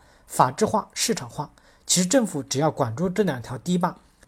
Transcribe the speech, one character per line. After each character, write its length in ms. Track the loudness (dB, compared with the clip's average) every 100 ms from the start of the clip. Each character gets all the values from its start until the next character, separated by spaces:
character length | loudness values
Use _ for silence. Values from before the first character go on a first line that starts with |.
| -20 _ -4
法 240 | 2 2
治 120 | 4
化、 260 | 0 0 -4
市 220 | -4 -2 -4
场 120 | -6
化。 240 | -10 -10 -12 _ _ -2
其 120 | 0
实 80 | 4
政 200 | 2 2
府 160 | -2
只 160 | -4 0
要 100 | 0
管 260 | 2 -2 -2
住 140 | -2
这 140 | 0
两 180 | 0 -2
条 160 | -6 -8
堤 220 | -2 0
坝， 180 | 0 -4 _ _